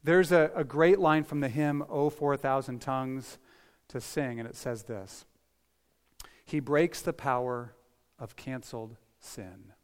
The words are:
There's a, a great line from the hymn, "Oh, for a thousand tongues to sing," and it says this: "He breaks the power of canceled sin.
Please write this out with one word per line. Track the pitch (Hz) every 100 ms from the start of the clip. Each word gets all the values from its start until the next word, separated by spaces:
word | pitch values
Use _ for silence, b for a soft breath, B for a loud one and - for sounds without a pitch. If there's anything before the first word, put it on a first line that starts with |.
There's | 147 175 170
a, | 175 156 -
a |
great | 139 143 165 196
line | 165 156
from | 151 147
the | 135
hymn, | 120 147 143 147
"Oh, | 147 147
for | 147 143
a | 135
thousand | 139 135 135 123
tongues | - 131 131 131 120 - b b b b _
to | 131
sing," | - - 135 117
and | 117
it | 113
says | 131 117
this: | 107 107 95 - - _ _ _ _ _ _ _ _ _ B B B
"He | 151
breaks | 131 147 170 -
the | -
power | 160 139 123 123 123 120 _ _ _ _ _
of | 117 -
canceled | - 131 - 120 110 117 _ _
sin. | - - 110 - - _